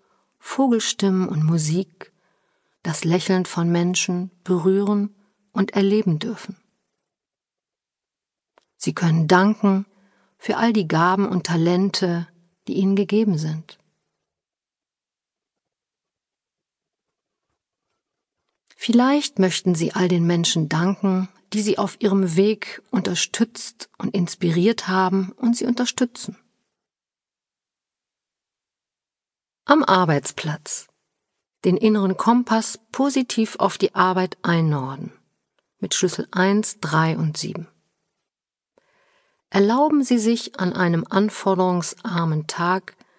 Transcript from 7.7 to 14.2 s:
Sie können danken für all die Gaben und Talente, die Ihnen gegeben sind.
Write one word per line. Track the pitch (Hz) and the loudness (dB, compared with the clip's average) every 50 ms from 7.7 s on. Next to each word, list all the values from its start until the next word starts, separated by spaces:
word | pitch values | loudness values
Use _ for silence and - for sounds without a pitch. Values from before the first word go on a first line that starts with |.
| _ _ _ _ _ _ _ _ _ _ _ _ _ _ _ _ _ _ _ _ _ | _ _ _ _ _ _ _ _ _ _ _ _ _ _ _ _ _ _ _ _ _
Sie | _ - 160 | _ -6 -6
können | 156 - 175 165 160 165 160 | -2 0 0 2 2 2 4
danken | 156 185 180 196 208 214 - - 196 190 196 202 - _ _ _ _ _ _ _ _ _ _ | 4 4 4 4 4 2 2 2 2 2 2 -2 -6 _ _ _ _ _ _ _ _ _ _
für | - - - - | -6 -6 -2 0
all | 226 233 214 | 0 2 2
die | 214 180 | 0 0
Gaben | 156 - 160 170 180 190 196 196 | 0 0 2 2 2 2 2 0
und | 180 185 180 - | 0 0 -2 -2
Talente, | - 170 165 165 170 175 180 196 196 - - 190 175 170 170 170 - _ _ _ _ _ _ _ - | 0 0 2 2 2 2 2 2 0 0 -2 -2 -2 -2 -2 -4 -8 _ _ _ _ _ _ _ -6
die | - | -2
Ihnen | 196 190 190 196 | 0 0 2 2
gegeben | 208 196 156 202 214 226 214 175 151 | 0 0 0 0 2 2 2 0 0
sind. | 156 156 156 156 - - - _ _ _ _ _ _ _ _ _ | -2 -4 -6 -8 -10 -14 -20 _ _ _ _ _ _ _ _ _